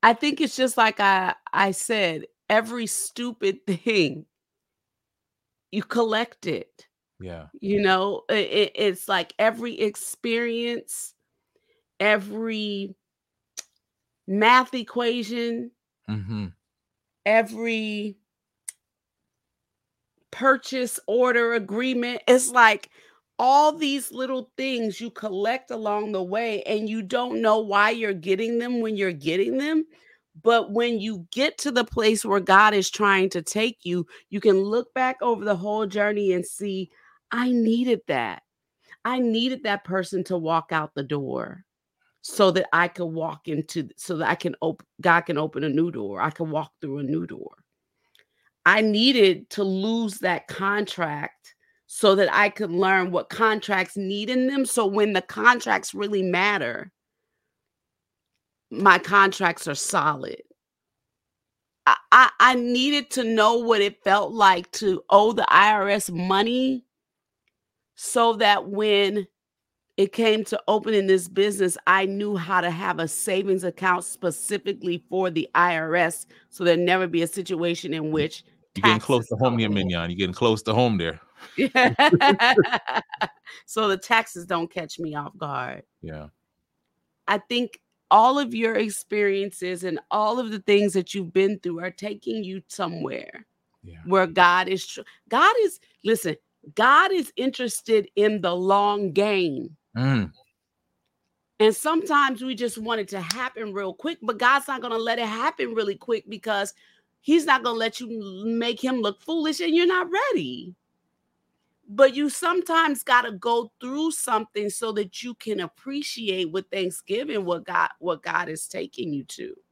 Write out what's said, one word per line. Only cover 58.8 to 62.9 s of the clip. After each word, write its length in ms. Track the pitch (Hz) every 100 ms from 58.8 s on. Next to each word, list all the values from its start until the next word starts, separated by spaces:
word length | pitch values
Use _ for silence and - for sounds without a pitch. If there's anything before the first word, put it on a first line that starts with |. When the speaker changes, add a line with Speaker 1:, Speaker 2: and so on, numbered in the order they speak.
| 202 180
Speaker 1:
contracts 680 | 180 202 196 190 185 165 170
are 80 | 143
solid." 640 | - 196 147 143 - - - _ _ _ _ _ _ _ _ _ _ _ _ _ -
I, 120 | - _
I, 160 | 240 254 -
I 160 | 247 254
needed 560 | 240 247 269